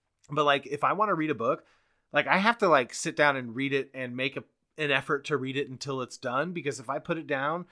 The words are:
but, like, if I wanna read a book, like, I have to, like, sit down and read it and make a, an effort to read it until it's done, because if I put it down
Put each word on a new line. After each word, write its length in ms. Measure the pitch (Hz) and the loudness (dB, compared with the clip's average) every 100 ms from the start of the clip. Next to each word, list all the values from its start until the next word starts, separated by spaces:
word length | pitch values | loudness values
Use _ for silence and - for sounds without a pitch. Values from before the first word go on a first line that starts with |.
| _ _ - | _ _ -6
but, 140 | 143 | 0
like, 220 | 147 139 135 | 4 2 0
if 180 | 143 | -2
I 80 | 139 | 0
wanna 220 | 165 208 | 2 0
read 160 | 175 156 | 0 -2
a 40 | |
book, 300 | 135 113 160 - _ _ _ _ | 0 0 -2 -6 _ _ _ _
like, 140 | 143 139 | 0 2
I 120 | 165 | 4
have 180 | 208 226 | 4 4
to, 100 | 196 | 6
like, 260 | 147 120 | 6 4
sit 220 | - 170 156 | -4 -4 2
down 200 | 147 135 | 4 4
and 180 | 120 | -2
read 180 | 117 135 | -4 -2
it 160 | 135 135 | -2 -2
and 240 | 131 127 123 | -8 -8 -4
make 200 | 135 139 | -4 -6
a, 80 | - _ _ - | -10 _ _ -6
an 120 | 151 | 0
effort 340 | 135 135 147 - | 0 0 -4 -2
to 100 | 143 | -4
read 200 | 131 135 | -2 -4
it 120 | 143 | -6
until 320 | 131 139 135 | -8 -6 -6
it's 160 | 123 - | -6 -8
done, 360 | 131 123 165 | -4 -2 -2
because 280 | 170 143 120 | -4 -6 -6
if 80 | 135 | -6
I 100 | 131 | -6
put 180 | - 165 | -4 -6
it 80 | 143 | -4
down 400 | 139 143 165 175 | -2 -2 -4 -6